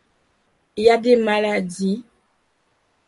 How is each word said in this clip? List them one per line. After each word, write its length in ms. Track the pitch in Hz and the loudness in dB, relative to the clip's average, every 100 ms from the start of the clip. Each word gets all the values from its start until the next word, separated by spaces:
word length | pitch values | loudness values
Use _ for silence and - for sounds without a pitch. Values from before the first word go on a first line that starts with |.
| _ _ _ _ _ _ _ - | _ _ _ _ _ _ _ 0
il 40 | |
y 80 | 220 | 2
a 60 | 233 | 2
des 180 | 233 240 | 2 2
maladies 880 | 214 214 214 208 185 180 190 226 - _ _ _ _ _ _ _ _ _ | 2 -2 -2 -4 -6 -6 -6 -6 -10 _ _ _ _ _ _ _ _ _